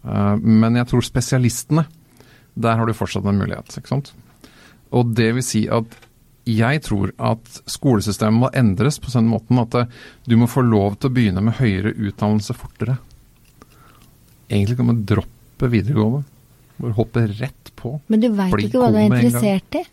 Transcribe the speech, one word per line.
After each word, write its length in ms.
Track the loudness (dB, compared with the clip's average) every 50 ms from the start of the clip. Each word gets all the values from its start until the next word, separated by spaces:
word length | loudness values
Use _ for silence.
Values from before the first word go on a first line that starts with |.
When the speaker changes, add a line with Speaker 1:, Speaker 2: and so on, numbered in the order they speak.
| -8
Speaker 1:
Eh, 320 | -4 -2 0 0 2 0 0
men 360 | 2 4 4 4 4 4 2
jeg 120 | 0 0 0
tror 140 | 0 -2 -2
spesialistene, 800 | 0 -2 -4 -2 0 0 2 2 0 0 -2 -4 _ 0 0 0 -2 -8 -20 _ _ _ _ -20 -20 -20 -20 _ _ _ -4
der 180 | -2 0 0 0
har 80 | 0 -2
du 60 | -2
fortsatt 300 | -4 -6 -6 -6 -4 -2
en 120 | 0 0 0
mulighet, 380 | 0 -2 -4 -8 -10 -16 -16 -16
ikke 100 | -8 -4
sant? 240 | -4 -4 -4 -8 -18 -20 -20 -20 _ _ -20 -20 -20 -20 -20 -20 -20 _ _ _
Og 220 | 0 0 0 0 0
det 200 | 0 0 0 0
vil 80 | -2 -4
si 240 | -2 -2 -2 -2 0
at 160 | -2 -4 -4 -4 -14 -20 -20 _ _ _ _ _ _ _ _ -4
jeg 340 | 0 0 2 2 0 -2
tror 300 | -2 -2 -2 -2 -2 -4 -4 -4
at 400 | -4 -4 -4 -4 -6 -20 -20 -20 _ -14
skolesystemet 720 | -14 -2 0 2 2 2 0 -2 -2 -2 0 2 2 2
må 100 | 2 0 0
endres 420 | 2 2 2 2 2 0 0 0 -4
på 120 | -10 -4
sånn 160 | 0 0 2 2
måten 300 | 0 -2 -2 0 0 0
at, 140 | 0 0 0
eh, 100 | -2 -2 -2 -6 -18 -20 -20 -20 -18 -2 2
du 80 | 4
må 120 | 4 4 4
få 140 | 2 2 2 4
lov 300 | 4 4 2 0 -2 -2
til 140 | -4 -2
å 20 | 0
begynne 300 | 2 2 2 2 0 0
med 100 | -2 0
høyere 400 | 0 0 0 0 0 -2 -4 -4
utdannelse 600 | -4 -6 -6 -4 -2 -2 0 0 0 -2 -4 -10 -12
fortere. 400 | -12 -20 -10 _ -6 -4 -4 -6 -6 -16 -20 -20 -20 _ _ _ _ _ _ _ -20 _ _ _ -20 -20 -20 -20 -20 -20 -20 _ _ _ _ _ _ _
Egentlig 280 | -2 0 0 0 0 0
kan 80 | 0 0
man 160 | 0 0 0
droppe 640 | 0 0 0 0 -6 -14 _ -20 -20 _ _ -2 0
videregående. 540 | 2 0 0 2 0 2 2 2 0 -2 -4 -8 _ _ _ _ _ _ _ _ _ -10
Bare 160 | -8 -4 -2 -2
hoppe 280 | -4 -2 0 -2 -2 -2 -2 -6
rett 320 | -8 -10 -10 _ _ -20 _
på. 240 | -14 -12 -10 -10 -10 -4 _
Speaker 2:
Men 100 | 0 2 2
du 60 | 2
vet 240 | 0 0 0 0 0
Speaker 1:
Bli 100 | -2 -2 0
Speaker 2:
ikke 100 | 0 2
hva 80 | 2 2
du 60 | 4 4
er 60 | 4
Speaker 1:
god 60 | 4
med 20 |
en 0 |
gang. 140 | 4 4 2 2 2 2 0
Speaker 2:
interessert 320 | 0 0 -2 -4 _ -8
i. 80 | -8 -8 -8